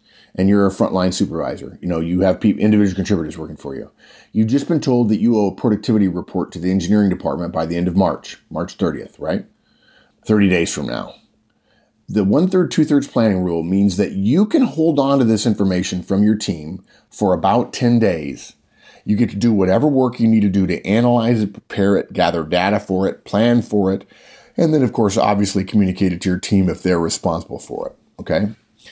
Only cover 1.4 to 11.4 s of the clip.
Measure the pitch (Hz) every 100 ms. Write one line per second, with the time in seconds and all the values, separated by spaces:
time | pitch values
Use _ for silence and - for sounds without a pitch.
1.4 | 67 69 - - 87 85 82 90 92 92
2.4 | 107 - 107 107 101 92 90 98 78 -
3.4 | 78 76 71 67 53 _ _ - _ 107
4.4 | 110 135 143 - - 123 117 110 117 110
5.4 | 101 92 123 104 - 110 98 87 85 92
6.4 | 85 87 90 95 85 107 101 90 - 71
7.4 | 85 82 80 87 90 87 92 73 - -
8.4 | _ 80 87 - 90 - - - - 208
9.4 | - _ _ _ _ _ _ _ - 107
10.4 | 98 90 85 - 65 58 50 - _ _